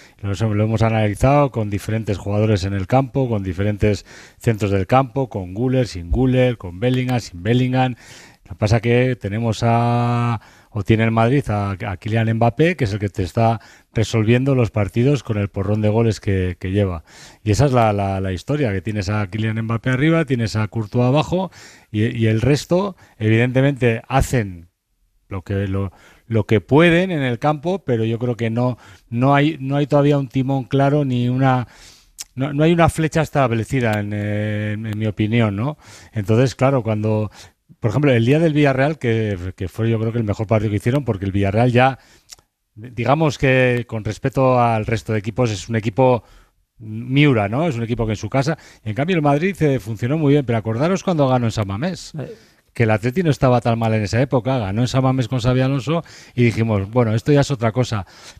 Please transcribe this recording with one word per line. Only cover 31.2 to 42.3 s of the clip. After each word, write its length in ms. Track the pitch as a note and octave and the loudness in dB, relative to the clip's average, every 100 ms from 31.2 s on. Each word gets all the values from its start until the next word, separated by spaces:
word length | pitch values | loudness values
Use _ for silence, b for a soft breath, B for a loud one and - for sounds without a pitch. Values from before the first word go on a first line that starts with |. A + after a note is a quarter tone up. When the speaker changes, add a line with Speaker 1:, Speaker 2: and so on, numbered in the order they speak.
| A#2+ | 0
Speaker 1:
una, 400 | B2+ C3+ B2+ A#2 B B B B B - | 2 2 2 -2 B B B B B -14
no, 180 | - B2+ | -8 -4
no 120 | C#3+ | 0
hay 80 | D#3+ | 2
una 160 | E3+ D#3+ | 4 4
flecha 340 | - D#3+ E3 | 2 -2 0
establecida, 800 | D3 D3 B2+ A#2 G#2+ C3+ A#2 G#2+ | -2 0 0 0 -2 0 0 0
en, 120 | G#2 | -2
eh, 580 | G#2 G#2 G#2 G#2+ G#2 G#2+ | -4 -4 -2 -2 -4 -4
en, 140 | G#2 A2 | -6 -6
en 120 | G#2+ | -4
mi 80 | A2 | -4
opinión, 500 | G2+ G#2+ A#2+ A2 G2 | 0 0 2 2 0
¿no? 220 | C3 D#3 B B B | -4 -8 B B B
Entonces, 420 | A2+ G2+ A2+ C3 | -6 0 2 2
claro, 280 | - C3+ C3+ | 2 0 2
cuando, 480 | A2 G#2+ G#2+ G#2+ G#2+ B B B _ - | 0 -2 -2 -2 -4 B B B _ -6
por 100 | A2+ | -2
ejemplo, 220 | G#2 D3 | 2 2
el 140 | A#2+ A2+ | 4 4
día 120 | D3+ | 4
del 140 | E3 | 4
Villarreal, 460 | D3 C#3+ C3 C#3 D#3+ | 4 2 2 0 0
que, 400 | A#2+ A2+ A2 F#2+ F#2 - | -2 0 0 -4 -6 -8
que 120 | F#2 | -8
fue 200 | - A2+ | -2 0
yo 100 | A2 | 0
creo 140 | A2+ | -2
que 60 | A#2 | -2
el 60 | |
mejor 220 | G#2+ G2+ G#2+ | -2 -2 0
partido 240 | A2+ G#2+ | 0 2
que 60 | G2+ | -2
hicieron, 280 | B2 C#3+ B2 | 0 0 0
porque 180 | G2 | -2
el 80 | G2 | -2
Villarreal 400 | G2 G2 G#2 B2+ | 0 0 2 4
ya, 260 | A#2+ C3 B2+ B B B | 4 2 0 B B B